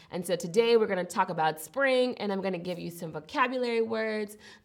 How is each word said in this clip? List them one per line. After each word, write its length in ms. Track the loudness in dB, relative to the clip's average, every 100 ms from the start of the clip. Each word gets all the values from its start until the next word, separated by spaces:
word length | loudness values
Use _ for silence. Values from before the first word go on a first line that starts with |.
| -10
And 160 | -8 -2
so 80 |
today 420 | -2 2 2 6 6
we're 120 | 4
gonna 160 | 0
talk 240 | 0 0 0
about 320 | 2 0 0
spring, 560 | -6 0 2 4 2 0
and 140 | -4
I'm 80 | -2
gonna 180 | -2 -4
give 220 | -4 -8
you 100 | -8
some 220 | -10 -10
vocabulary 680 | -10 -6 0 0 0 0 0
words 540 | 0 -2 -2 -4 -6 -10 -20 -12